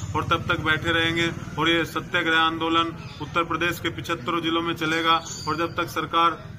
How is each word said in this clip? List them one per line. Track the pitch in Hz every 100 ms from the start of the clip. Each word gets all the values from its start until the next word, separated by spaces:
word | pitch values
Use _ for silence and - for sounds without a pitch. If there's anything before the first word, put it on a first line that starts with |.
| -
और | 156 165
तब | 170 -
तक | 170
बैठे | 156 156 165
रहेंगे। | 165 165 165 170 - - 151
और | 160
ये | 170 156
सत्याग्रह | 160 165 180 165 160
आंदोलन | 165 160 165 165 165 165 - -
उत्तर | 143 175 170
प्रदेश | 160 175 165
के | 170
पिछहत्तरों | 165 151 165 175 170
जिलों | 160 165
में | 170 165
चलेगा | 156 160 165 165 - - -
और | 160
जब | 165 165
तक | 165
सरकार | 165 160 170 170 160 -